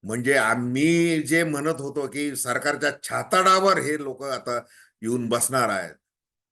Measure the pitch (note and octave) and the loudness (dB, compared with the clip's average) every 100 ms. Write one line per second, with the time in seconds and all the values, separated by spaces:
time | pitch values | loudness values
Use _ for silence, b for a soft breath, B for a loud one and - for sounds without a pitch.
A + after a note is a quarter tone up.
0 | F#2 A#2 B2 C#3 A2 A#2 B2 B2+ D#3 E3+ | -6 -4 2 2 4 2 0 0 2 4
1 | E3+ D#3+ D3 D#3+ D#3+ D3 D3 - C#3 C#3+ | 2 0 2 2 2 -2 -2 -4 -6 -6
2 | C3+ C#3 D3 C3 - C3+ D3 C#3+ D3 C#3 | -6 -4 -6 -6 -4 -2 -2 0 -2 -4
3 | - A2+ A#2+ F#3 F#3 F#3+ F#3+ F3 C3 D3+ | -6 -6 0 2 6 6 4 2 0 -4
4 | C#3 B2+ C#3 B2+ - A#2+ - b b _ | -6 -8 -8 -8 -4 -6 -6 b b _
5 | A2 B2 A#2 A#2 A#2 C3 A#2 G2 E2+ D2+ | -4 -4 0 0 0 2 0 0 -6 -12
6 | _ _ _ _ _ | _ _ _ _ _